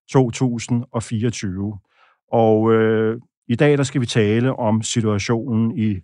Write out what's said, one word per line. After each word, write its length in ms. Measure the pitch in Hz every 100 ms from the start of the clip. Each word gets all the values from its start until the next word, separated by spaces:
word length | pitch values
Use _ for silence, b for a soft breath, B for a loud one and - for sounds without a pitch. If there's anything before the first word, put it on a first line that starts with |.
| _
to 180 | 139 123
tusind 540 | - 131 117 110 120 -
og 100 | 117
fireogtyve. 760 | - 107 117 - 101 92 101 101 - _ _ _ _
Og, 400 | 117 113 110 113
øh, 480 | 113 110 110 110 117 - _ -
i 60 |
dag, 240 | 117 147 143
der 60 |
skal 160 | 135 143
vi 60 | 120
tale 500 | 123 104 113 127 -
om 260 | 113 110
situationen 960 | 107 120 110 104 - 117 123 110 113 113
i 160 | 107 95